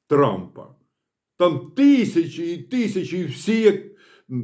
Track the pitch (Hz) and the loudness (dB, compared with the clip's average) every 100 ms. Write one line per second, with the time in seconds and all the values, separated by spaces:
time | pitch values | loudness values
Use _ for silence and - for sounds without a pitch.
0 | - 143 135 95 87 - - _ _ _ | -2 2 2 0 -10 -16 -20 _ _ _
1 | _ _ _ - 175 147 - - 285 277 | _ _ _ 0 0 0 -6 2 4 4
2 | 220 170 165 - 170 175 - 254 214 190 | 2 0 -2 -4 -8 -8 -6 -4 -2 -4
3 | 165 180 160 123 - 226 220 - - - | -6 -6 -6 -6 -2 2 4 2 -2 -20
4 | _ _ - 127 | _ _ -10 -8